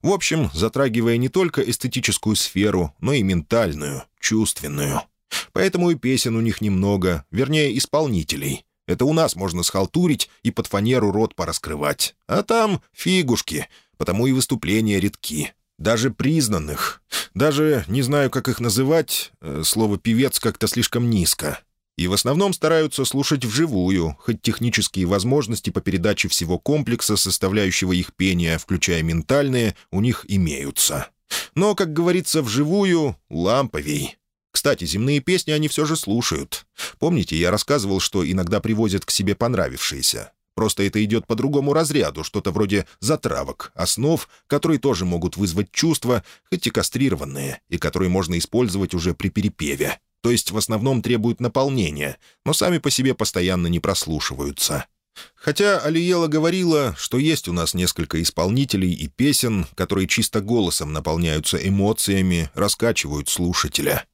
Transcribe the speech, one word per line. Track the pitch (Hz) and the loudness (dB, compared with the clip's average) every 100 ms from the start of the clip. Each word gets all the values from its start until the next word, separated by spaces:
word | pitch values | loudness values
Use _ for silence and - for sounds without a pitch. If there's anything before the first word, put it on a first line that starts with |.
В | - | 2
общем, | 196 - 160 113 | 2 2 0 0
затрагивая | 73 92 - 139 113 113 117 | 0 -2 2 0 2 2 2
не | 131 | 2
только | 185 180 - | 2 0 0
эстетическую | 104 123 127 131 110 98 107 104 | -2 -2 -2 -2 -2 -2 0 0
сферу, | - - 104 92 80 - | 0 0 2 2 0 -4
но | 95 | -2
и | 143 | 0
ментальную, | 95 90 76 113 104 76 73 67 - _ | 2 0 2 2 2 -2 -6 -8 -12 _
чувственную. | - 110 104 - 73 71 71 69 - _ _ - - | 0 2 0 -2 -6 -4 -2 -2 -6 _ _ -10 -6
Поэтому | - 190 180 175 | 0 0 2 2
и | 160 | 2
песен | 123 131 131 113 | 0 0 0 0
у | |
них | 113 101 | 0 0
немного, | 107 95 98 101 92 85 - | 0 2 2 2 2 0 -4
вернее, | 90 135 156 143 120 | -2 0 2 2 0
исполнителей. | - 185 156 98 76 73 71 67 _ _ - | 0 0 2 0 -2 -4 -4 -8 _ _ -6
Это | 90 127 | 0 2
у | |
нас | 160 160 | 4 2
можно | 85 95 87 | 0 -4 -2
схалтурить | 85 95 98 - 180 131 - _ | -2 0 0 2 2 2 -2 _
и | 117 | -4
под | 110 - | -4 -4
фанеру | 101 107 127 104 | 0 2 2 2
рот | 98 110 | 2 0
пораскрывать. | - 82 80 - 76 73 - - _ - | -2 -6 -4 -6 -4 -2 -2 -4 _ -4
А | - | -2
там | 208 233 220 180 _ | 0 2 2 0 _
фигушки, | - - 185 143 113 - 78 - - _ _ | -6 0 2 2 0 -2 -8 -8 -16 _ _
потому | 90 92 127 | -2 0 2
и | |
выступления | 131 123 120 82 104 110 98 | 0 0 -2 0 0 2 0
редки. | 98 - - 151 139 _ _ _ | 0 -4 -10 -6 -8 _ _ _
Даже | 82 117 127 | 0 0 0
признанных. | 107 135 160 120 98 76 73 - - _ - - | -2 0 2 2 -2 -4 -6 -6 -8 _ -10 -8
Даже | 92 147 143 156 139 78 | 0 2 4 2 2 0
не | 117 | 0
знаю, | 127 147 135 | 2 2 2
как | 131 - | 0 -2
их | 117 | -2
называть, | 120 107 131 165 - - - _ | 0 0 2 2 2 -4 -6 _
э, | 76 71 | -10 -4
слово | 78 110 110 101 | -2 2 0 0
"певец" | 113 113 135 - | 0 2 2 0
как-то | 113 - 110 | -2 -2 -2
слишком | - 117 120 120 | 0 -2 0 2
низко. | 110 87 - 156 135 _ _ _ - | 2 2 0 -4 -8 _ _ _ -4
И | 180 | 0
в | |
основном | 196 123 147 202 | 0 0 2 0
стараются | 185 156 165 156 - | 0 2 2 0 -2
слушать | 135 139 139 143 | -2 0 0 0
вживую, | 120 113 165 104 90 95 80 71 | 0 0 0 2 2 2 0 -4
хоть | - 110 | -4 -2
технические | - 107 117 107 98 - 87 | -2 0 0 0 -2 -2 0
возможности | 98 104 147 110 113 - | 0 2 0 0 -4 -4
по | 95 | -4
передаче | - 90 95 101 92 | -2 0 0 0 0
всего | - 82 87 | -2 -2 -2
комплекса, | - 151 123 117 - 104 | 0 0 0 -2 0 0
составляющего | 98 - 95 104 98 - 92 | 0 0 0 2 2 0 0
их | 90 90 - | 0 -2 -2
пение, | 92 90 85 82 | 0 2 0 -2
включая | - 92 - 85 | -2 -2 0 0
ментальные, | 80 82 78 135 143 127 113 - - | 0 -2 0 2 2 0 0 -4 -6
у | 92 | -2
них | 117 117 - | 0 -2 -2
имеются. | 98 85 71 69 - - 73 - _ _ - - | 0 0 -2 -6 -2 -2 -2 -8 _ _ -10 -6
Но, | - 202 202 | 0 2 2
как | 180 | 0
говорится, | 151 170 180 - 165 | 0 2 2 2 -2
вживую — | 127 113 147 196 196 170 147 95 _ | 0 0 2 2 4 4 2 -4 _
ламповей. | 76 87 123 131 78 76 73 67 - _ _ _ | -2 2 2 0 -4 -4 -4 -6 -10 _ _ _
Кстати, | - 143 131 | -2 0 0
земные | 87 87 123 143 | -2 -2 0 0
песни | 135 180 - | 2 0 0
они | 151 151 | 0 0
всё | - | 0
же | 147 156 | 0 -2
слушают. | - 113 120 73 69 - - - - - | 0 0 0 -4 -6 -10 -12 -14 -14 -4
Помните, | 139 165 87 80 | 0 2 0 0
я | 85 | 2
рассказывал, | 101 - 143 98 95 | 0 0 0 2 0
что | - 101 78 | 0 -2 0
иногда | 92 85 101 | 0 0 -2
привозят | 110 110 110 95 | 0 0 2 0
к | - | -2
себе | - 98 101 | -2 0 0
понравившиеся? | 117 117 73 64 - 69 - 57 - _ _ - | 0 0 -2 -2 -6 -2 -2 -2 -8 _ _ -2
Просто | 107 - | -2 0
это | 98 107 | 0 0
идёт | 107 113 - | 0 0 -2
по | 110 | -2
другому | 139 143 139 | 0 0 2
разряду, | 147 160 147 82 71 | 2 2 0 0 -2
что-то | 78 104 98 | -6 -4 -2
вроде | 87 101 101 90 - | 0 0 0 -2 -6
затравок, | 104 151 110 - 69 - - | -2 -2 0 -4 -4 -8 -12
основ, | - - - 135 165 - _ _ | -6 -2 0 0 0 -4 _ _
которые | 143 165 147 | -2 2 2
тоже | 139 101 | 2 0
могут | 92 87 85 - | 0 0 -2 -2
вызвать | 98 82 104 | -2 0 -4
чувства, | - 165 151 120 120 - - _ | 0 0 0 2 0 -2 -20 _
хоть | 185 - | -4 -2
и | |
кастрированные, | 113 - - 139 82 71 69 69 65 _ | -2 -2 0 0 0 -6 -8 -8 -10 _
и | 87 | -4
которые | 80 92 92 | -4 0 2
можно | 92 82 87 | 2 0 -2
использовать | - 117 123 95 95 | 0 0 0 0 -2
уже | 90 85 | 0 -2
при | 82 98 | -2 -2
перепеве. | - 101 - 76 69 71 - _ _ | 0 -2 -2 -6 -2 -2 -4 _ _
То | 117 | 0
есть | 120 - | 0 0
в | 104 | -4
основном | - 110 123 127 | -2 -2 0 0
требуют | 113 120 110 117 | 0 0 0 0
наполнения, | 120 135 135 135 85 73 73 - _ _ - | -2 0 0 0 -2 -2 -6 -8 _ _ -4
но | |
сами | 156 139 175 | 0 2 2
по | 143 | 0
себе | - 131 | 0 0
постоянно | 127 104 - 90 92 85 | 0 -2 0 0 2 0
не | 85 | 0
прослушиваются. | - 92 - 78 - 65 71 71 - - - _ _ - - | 0 -2 -2 -4 -4 -6 -6 -2 -2 -2 -8 _ _ -20 -20
Хотя | _ - 147 202 190 | _ -4 2 2 4
Алиела | 147 165 175 180 165 | 2 0 2 2 2
говорила, | 151 160 185 175 156 131 80 | 2 2 2 4 4 2 -2
что | - 123 | -2 0
есть | 151 160 - | 2 0 -2
у | |
нас | 87 82 | -2 0
несколько | 90 90 - 82 80 | 0 -2 -2 -4 -2
исполнителей | 85 - 90 120 139 101 92 | -2 0 0 2 0 0 0
и | 87 76 | -2 -6
песен, | - 135 143 123 104 82 | 0 2 2 0 -2 -4
которые | - 92 98 92 | -4 -2 0 0
чисто | - 110 110 | 0 0 -2
голосом | 101 120 92 - 76 | 0 0 2 -2 -4
наполняются | 76 73 82 85 78 80 85 | -4 -2 0 0 0 -2 -2
эмоциями, | 95 98 101 110 - 98 92 87 78 | 0 2 2 0 0 2 2 2 -2
раскачивают | - 101 - 113 113 71 73 71 | -2 -2 0 0 0 -2 -4 -4
слушателя. | - 87 87 - - 73 - - | -2 0 0 -2 -2 -2 -2 -6